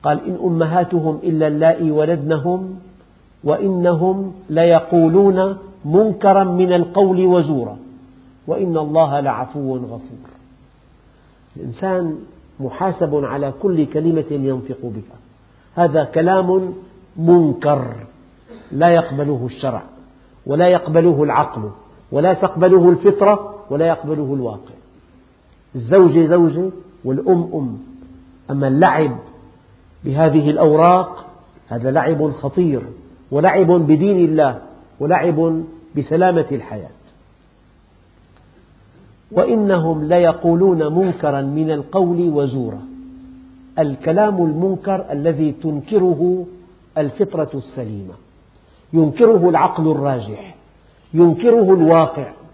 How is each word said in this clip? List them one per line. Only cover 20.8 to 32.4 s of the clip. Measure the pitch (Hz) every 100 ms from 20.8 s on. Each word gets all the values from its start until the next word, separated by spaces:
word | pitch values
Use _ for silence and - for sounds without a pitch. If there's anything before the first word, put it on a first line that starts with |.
| 175 160 170 143
العقل | 147 120 147 - 107 - - _ _
ولا | 135 175
تقبله | 185 185 160 180 185 170
الفطرة | 170 196 196 208 208 - - -
ولا | 143 165
يقبله | 160 147 156 139
الواقع. | 139 120 101 - - _ _ _ _ _ _ _ _ _ 131
الزوجة | 113 190 175 151 156
زوجة | 175 165 147 185 - - _ 127
والأم | 135 - 175 170
أم. | 156 131 110 - - - - - _ -
أما | 139 139
اللعب | 135 175 147 151 117 - - - _ _ _ _ _ 135
بهذه | 139 160 151 147
الأوراق | 156 160 156 170 180 180 - - - _ _ _
هذا | 117 127
لعب | 143 135 156 151
خطير، | 135